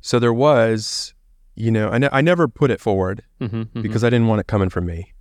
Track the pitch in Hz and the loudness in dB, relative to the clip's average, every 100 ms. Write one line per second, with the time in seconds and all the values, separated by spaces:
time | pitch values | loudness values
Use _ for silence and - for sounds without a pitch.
0 | - 123 117 117 143 135 113 110 107 - | -2 0 0 2 2 4 2 0 -4 -10
1 | - _ _ _ _ - 113 110 107 117 | -12 _ _ _ _ -6 -2 0 0 0
2 | 139 135 151 175 151 - 139 110 - 98 | 0 2 2 2 0 0 0 0 -2 0
3 | 92 101 - _ 120 113 110 117 107 110 | -2 -4 -12 _ -8 -8 -8 -8 -4 0
4 | 117 120 113 107 - 107 95 90 87 82 | 2 2 2 0 0 0 0 -2 -6 -8
5 | 92 - | -14 -18